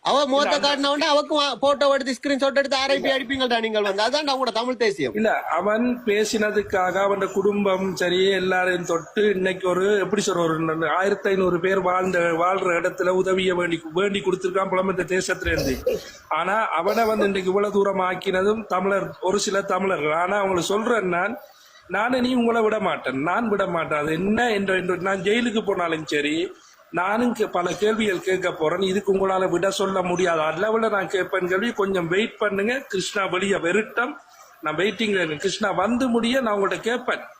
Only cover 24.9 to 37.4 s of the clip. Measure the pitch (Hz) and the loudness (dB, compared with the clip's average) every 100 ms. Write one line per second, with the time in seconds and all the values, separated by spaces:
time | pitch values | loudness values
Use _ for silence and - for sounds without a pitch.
24.9 | 180 185 196 185 226 240 220 196 190 170 | -2 0 -2 2 2 2 0 -2 0 0
25.9 | 160 156 151 143 156 185 - - - - | -2 -2 -2 0 -2 -4 -6 -20 -20 -8
26.9 | 165 185 220 247 214 202 185 180 175 208 | -2 0 2 0 0 -2 0 -2 0 0
27.9 | 220 214 175 185 185 175 165 156 175 196 | 2 0 -2 0 0 0 0 0 0 0
28.9 | 190 196 190 190 190 185 170 196 190 190 | 0 0 0 2 2 2 2 0 0 -2
29.9 | 190 180 175 180 165 156 156 214 220 226 | 0 0 0 2 2 0 0 0 2 2
30.9 | 202 180 190 180 190 180 190 233 233 196 | 0 -2 -2 0 -2 0 0 0 0 0
31.9 | 190 165 180 220 - 208 196 202 262 269 | 0 0 0 0 -2 -2 0 -2 -2 -4
32.9 | 190 - 208 190 180 196 180 165 190 214 | -6 -4 -2 -2 -2 0 0 2 0 0
33.9 | - 254 294 - - - - 151 151 196 | -2 -4 -6 -18 -20 -20 -10 -6 -2 -2
34.9 | 185 220 196 165 151 196 - 208 175 196 | 0 -2 0 -2 -2 -4 -2 -2 0 0
35.9 | 240 262 233 226 262 240 208 196 180 220 | 0 2 2 2 0 0 0 0 -2 -2
36.9 | 240 247 170 - - | -4 -2 -4 -6 -18